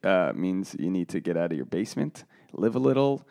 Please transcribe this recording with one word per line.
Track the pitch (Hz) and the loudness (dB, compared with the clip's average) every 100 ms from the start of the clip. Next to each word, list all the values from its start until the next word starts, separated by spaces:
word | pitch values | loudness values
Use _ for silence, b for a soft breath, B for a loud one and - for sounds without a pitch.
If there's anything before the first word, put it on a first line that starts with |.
uh, | 98 92 76 55 | 2 4 2 0
means | 92 92 95 - | -2 -2 -4 -4
you | 87 | -2
need | 92 85 | -2 -2
to | 90 | -4
get | 87 82 | -2 -2
out | 85 | 0
of | 78 | -2
your | 64 | -4
basement, | 85 110 - 73 - - b b | -4 -4 -4 -6 -6 -18 b b
live | - 113 123 | -2 0 2
a | |
little, | 135 131 139 139 b | 4 4 2 0 b